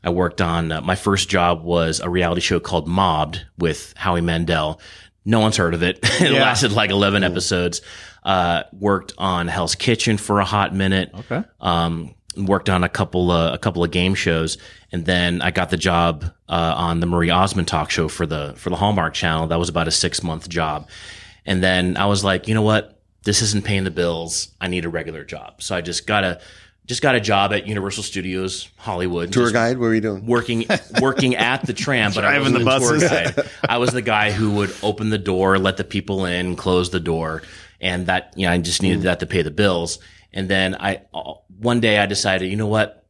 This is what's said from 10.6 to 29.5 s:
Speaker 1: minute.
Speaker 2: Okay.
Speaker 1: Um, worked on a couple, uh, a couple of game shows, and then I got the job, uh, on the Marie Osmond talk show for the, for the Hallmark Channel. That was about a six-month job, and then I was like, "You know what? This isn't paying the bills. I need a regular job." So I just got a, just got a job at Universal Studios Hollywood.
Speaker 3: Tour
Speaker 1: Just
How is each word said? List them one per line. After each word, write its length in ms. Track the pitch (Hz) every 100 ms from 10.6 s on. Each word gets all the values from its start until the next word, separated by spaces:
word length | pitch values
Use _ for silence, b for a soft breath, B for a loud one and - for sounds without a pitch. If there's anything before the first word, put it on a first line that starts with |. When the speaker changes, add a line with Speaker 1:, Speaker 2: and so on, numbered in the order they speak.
| 98 95
Speaker 1:
minute. 360 | 95 95 90
Speaker 2:
Okay. 300 | 92 - 120 - _
Speaker 1:
Um, 520 | 90 85 85 82 80 - _ -
worked 320 | 98 98 -
on 140 | 92
a 60 | 90
couple, 420 | - 95 90 90
uh, 200 | 87 82
a 40 | 65
couple 260 | 110 87
of 80 | 85
game 220 | 87 90 95
shows, 420 | - 82 80 - B B B
and 140 | 90 82
then 360 | 90 87 87
I 100 | 85
got 180 | 90 87
the 80 | 87
job, 480 | 92 85 85 76 82 - -
uh, 260 | 85 82 78
on 220 | 85 85
the 60 | 87
Marie 240 | 87 85
Osmond 380 | 87 98 95 82
talk 240 | 80 76
show 160 | - 80
for 180 | - 82
the, 280 | 76 73 -
for 140 | -
the 60 | 87
Hallmark 380 | 101 101 80
Channel. 340 | - 85 80 80
That 120 | 82
was 80 | 85
about 180 | 82 80
a 40 |
six-month 560 | 95 87 - 87 78 82
job, 380 | 85 80 76 - B B B B B -
and 160 | 92
then 340 | 92 92 90 90
I 80 | 101
was 180 | 101
like, 240 | 98 92 107
"You 60 | 110
know 60 |
what? 400 | 107 107 - _ _ _
This 180 | - 104
isn't 220 | 110 107 95
paying 180 | 98
the 80 | 95
bills. 580 | 82 87 82 85 - - _
I 60 | 92
need 180 | 90 82
a 40 |
regular 340 | 82 80 80 73
job." 360 | 76 - _
So 120 | - 90
I 60 |
just 240 | 82 82 -
got 160 | 104
a, 160 | 95 87 B B B B -
just 160 | 123
got 140 | 147 123
a 40 |
job 320 | 104 101 101
at 140 | 101 92
Universal 360 | 104 98 104
Studios 640 | 101 98 92 92 95 - - _
Hollywood. 540 | - 90 92 87 87
Speaker 3:
Tour 120 | 123
Speaker 1:
Just 80 | 120